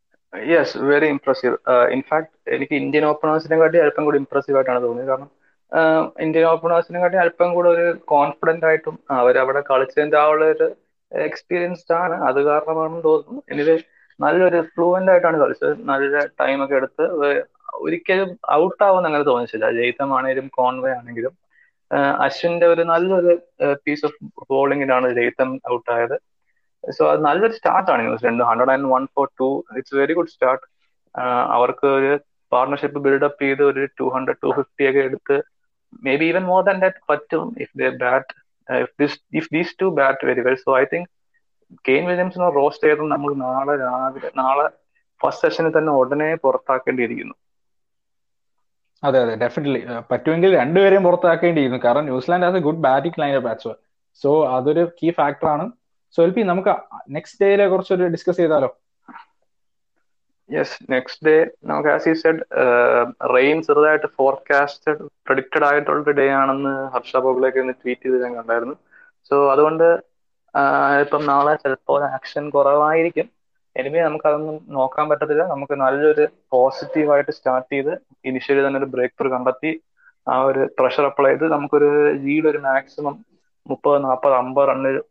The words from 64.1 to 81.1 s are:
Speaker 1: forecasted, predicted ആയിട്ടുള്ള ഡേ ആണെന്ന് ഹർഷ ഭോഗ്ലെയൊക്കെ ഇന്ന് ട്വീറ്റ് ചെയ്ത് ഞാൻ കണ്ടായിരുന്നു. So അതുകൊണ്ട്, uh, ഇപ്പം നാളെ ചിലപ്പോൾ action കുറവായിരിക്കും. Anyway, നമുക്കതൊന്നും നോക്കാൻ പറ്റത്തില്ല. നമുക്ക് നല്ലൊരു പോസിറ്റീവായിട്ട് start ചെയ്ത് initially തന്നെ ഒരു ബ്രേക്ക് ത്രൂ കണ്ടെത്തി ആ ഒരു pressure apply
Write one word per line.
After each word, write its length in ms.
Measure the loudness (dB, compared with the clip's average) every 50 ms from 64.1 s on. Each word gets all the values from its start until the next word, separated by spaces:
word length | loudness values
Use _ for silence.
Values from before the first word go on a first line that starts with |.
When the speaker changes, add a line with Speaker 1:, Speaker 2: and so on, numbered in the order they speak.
| _
Speaker 1:
forecasted, 800 | -2 0 0 0 -2 -4 -2 0 0 0 0 -4 -8 -6 -6 -6
predicted 680 | -6 -8 -16 _ _ -4 -2 -2 -2 -2 -4 -2 0 2
ആയിട്ടുള്ള 460 | 2 2 0 0 0 -2 -2 0 0
ഡേ 180 | 0 2 2 2
ആണെന്ന് 600 | 2 2 0 0 0 -2 -2 -4 -4 -6 -6 -6
ഹർഷ 280 | -6 -8 -6 -4 -2
ഭോഗ്ലെയൊക്കെ 440 | 0 0 0 0 2 0 0 0 0
ഇന്ന് 120 | -2 -4 -6
ട്വീറ്റ് 340 | _ -6 -8 -8 -6 -4
ചെയ്ത് 180 | -2 -2 -2 -2
ഞാൻ 100 | -4 -8
കണ്ടായിരുന്നു. 400 | -10 -6 -4 -4 -4 -4 -6 -10 -14 _ _ _ -20 _ _ _
So 380 | _ _ -2 0 2 4 4
അതുകൊണ്ട്, 440 | 4 4 4 2 4 4 4 4 4
uh, 1040 | 2 -2 _ _ _ _ _ _ _ _ _ -2 0 0 2 2 2 2 2 2 2
ഇപ്പം 260 | 0 0 0 -2 0
നാളെ 280 | 0 2 2 2 2 0
ചിലപ്പോൾ 500 | 0 -2 -4 -6 -6 _ -2 -2 -2 -2
action 460 | -2 -6 -8 -12 -10 -10 -8 -8 -4
കുറവായിരിക്കും. 800 | 0 0 2 2 4 2 2 2 2 2 0 0 -2 -4 -6 -6 _ _ _ _ _ _ _ _ -10 -8
Anyway, 200 | -8 -4 -2 -2
നമുക്കതൊന്നും 680 | -2 -2 -2 -2 0 0 0 0 -2 -6 -10 -12 -12 -10
നോക്കാൻ 400 | -4 -2 -2 -2 -2 -2 -2 0
പറ്റത്തില്ല. 340 | 0 -2 0 -2 0 0 0
നമുക്ക് 300 | -2 -2 -6 -6 -6 -4
നല്ലൊരു 560 | -2 0 0 0 2 2 2 4 4 2 -2 _ _ _ -2
പോസിറ്റീവായിട്ട് 800 | 0 2 2 2 0 -2 -10 -6 -2 -2 0 2 2 2 0 -2
start 440 | -6 -6 -4 -2 -2 -2 -4 -4 -6
ചെയ്ത് 200 | -4 -4 -4 -6 -8 _ _ _ _ -10 -8
initially 380 | -8 -6 -2 0 2 2 2
തന്നെ 120 | 2 0 -2
ഒരു 60 | -4
ബ്രേക്ക് 300 | -4 -2 -2 -2 -2 _ -4
ത്രൂ 100 | -4 -2
കണ്ടെത്തി 520 | -2 -2 -2 -2 -4 -2 -4 -6 -6 -6 _ _ _ _ _ _ _ _ -6 -2
ആ 140 | 0 0 2
ഒരു 260 | 0 0 0 -2 -2 0 0
pressure 260 | 0 0 2 0 0
apply 260 | 0